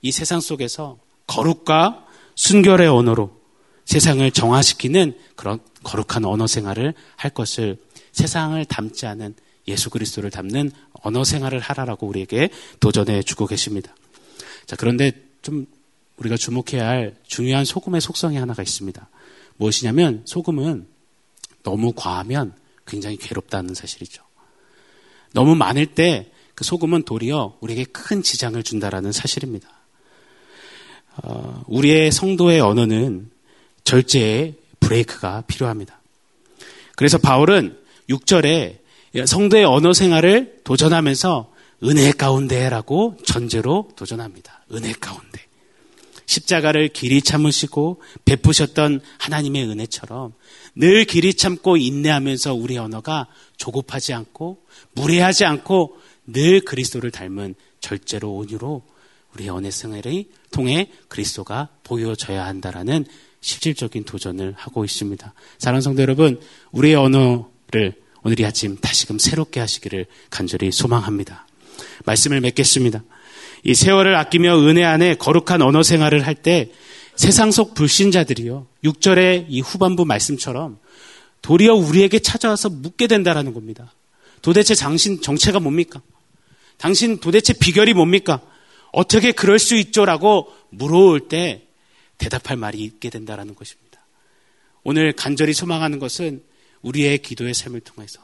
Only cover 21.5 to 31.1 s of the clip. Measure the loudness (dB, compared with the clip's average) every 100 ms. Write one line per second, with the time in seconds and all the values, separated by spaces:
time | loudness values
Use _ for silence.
21.5 | _ -8 -2 -4 -4 -8 -8 -6 -6 -6
22.5 | -10 _ _ -14 -12 -10 -12 -10 -12 -8
23.5 | -10 -8 -12 -14 -16 -16 -20 _ _ _
24.5 | _ _ _ _ _ _ _ _ 2 4
25.5 | 4 2 0 -2 2 0 0 -6 _ _
26.5 | -12 -6 -4 0 0 -2 -6 -4 -4 -6
27.5 | -10 -10 -8 -8 -12 -6 -4 -2 -4 -6
28.5 | -6 -6 -6 -4 -6 -6 -6 -6 -8 -8
29.5 | -12 _ _ _ _ _ _ _ _ _
30.5 | -20 -20 -20 -20 -20 _